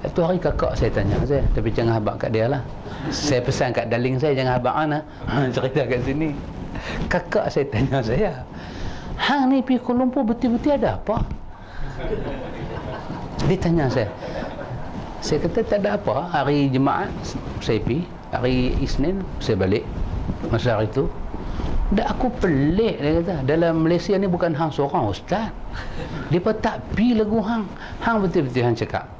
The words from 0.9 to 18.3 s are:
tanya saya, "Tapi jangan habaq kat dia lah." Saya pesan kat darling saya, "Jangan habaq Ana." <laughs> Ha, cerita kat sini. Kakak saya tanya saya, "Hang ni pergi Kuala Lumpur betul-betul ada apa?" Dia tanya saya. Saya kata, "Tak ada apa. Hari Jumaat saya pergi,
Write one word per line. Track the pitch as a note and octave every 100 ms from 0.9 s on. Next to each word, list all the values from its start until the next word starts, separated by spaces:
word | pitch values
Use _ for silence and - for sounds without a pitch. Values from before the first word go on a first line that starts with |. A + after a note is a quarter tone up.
tanya | A2+ G2+ G2+ C3+
saya, | C#3 B2
"Tapi | B2 A2+
jangan | G#2+ A#2 A#2
habaq | G2+ -
kat | A#2
dia | A2 A2+
lah." | C#3 - - - - -
Saya | - - B2+
pesan | A#2+ A2+ C3
kat | A#2 G#2
darling | A#2 B2+ C3
saya, | D3+ C3
"Jangan | B2+ B2+
habaq | B2 -
Ana." | D#3 D3 -
<laughs> | - -
Ha, | C#3+ C3
cerita | A#2 B2+ D3+
kat | B2 B2 B2+
sini. | C#3+ D#3 C#3+ - - - - - - -
Kakak | - - - -
saya | - C#3
tanya | A2 C3+ C#3 A2
saya, | B2+ G#3 C3+ - - - - - - - -
"Hang | - C#4+ C4
ni | C4+ A#3+
pergi | B3+
Kuala | - A#3+ B3+
Lumpur | C#4
betul-betul | A3+ A#3 B3 A#3 D4+ C#4
ada | G3
apa?" | - - A3+ - - - - - - - - - - - - - - - - - - - - - - -
Dia | F#3+
tanya | F3+ E3 C3+
saya. | B2 G#2+ - - - - - - B2 - - - -
Saya | - A2+
kata, | G#3 - -
"Tak | G#3
ada | G3 G3+
apa. | - A#2 D3
Hari | D#3+ C3+ C#3+ C#3
Jumaat | C3 C#3 F#2 G2 - - - - -
saya | - A2
pergi, | - C3+ F3 - -